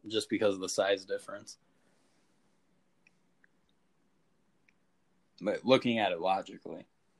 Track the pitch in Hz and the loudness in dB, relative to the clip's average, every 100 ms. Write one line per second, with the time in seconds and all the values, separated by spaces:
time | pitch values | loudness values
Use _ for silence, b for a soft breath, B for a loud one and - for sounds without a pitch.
0 | 101 110 - 101 104 98 92 - 98 98 | -4 -4 0 2 2 2 -2 0 2 2
1 | 95 98 - 101 107 - _ _ _ _ | -2 -8 -8 -16 -16 -20 _ _ _ _
2 | _ _ _ _ _ _ _ _ _ _ | _ _ _ _ _ _ _ _ _ _
3 | _ _ _ _ _ _ _ _ _ _ | _ _ _ _ _ _ _ _ _ _
4 | _ _ _ _ _ _ _ _ _ _ | _ _ _ _ _ _ _ _ _ _
5 | _ _ _ - 90 85 104 131 127 113 | _ _ _ -8 -4 -2 4 4 4 2
6 | 101 87 90 95 - - 82 82 - _ | 2 2 0 0 -2 -12 -12 -14 -16 _
7 | _ | _